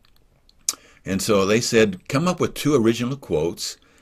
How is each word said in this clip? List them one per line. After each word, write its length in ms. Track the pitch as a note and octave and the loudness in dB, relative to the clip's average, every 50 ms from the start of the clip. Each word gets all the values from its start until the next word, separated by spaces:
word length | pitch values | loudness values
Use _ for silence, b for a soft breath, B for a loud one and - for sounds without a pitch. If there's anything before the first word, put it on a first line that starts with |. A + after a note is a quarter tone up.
| _ _ _ _ _ _ _ _ _ _ _ _ _ - B B B B B B B | _ _ _ _ _ _ _ _ _ _ _ _ _ -10 B B B B B B B
and 180 | - F#2+ F#2 - | -6 -6 -4 -2
so 240 | - G#2+ G2 G2 | 0 2 2 2
they 140 | G2 G#2+ A#2+ | 2 2 0
said, 480 | A#2+ - A#2+ A2+ A2 G#2 F2+ - - - | 0 2 4 4 4 4 2 -4 -6 -4
"Come 180 | - C3+ E3+ | -2 -2 0
up 140 | F3+ F3 - | 0 0 -2
with 140 | C3 - - | -4 -4 -4
two 200 | - - C#3+ D#3 | -4 0 2 2
original 420 | B2+ G#2+ A2+ A#2 A2+ B2 A#2+ C#3 | 4 4 2 2 0 -2 -6 -6
quotes, 600 | C3+ - - E2+ D2+ D#2+ F2 - - - - - b b b b b | -8 -6 -4 -2 -2 -2 -2 -4 -6 -10 -12 -12 b b b b b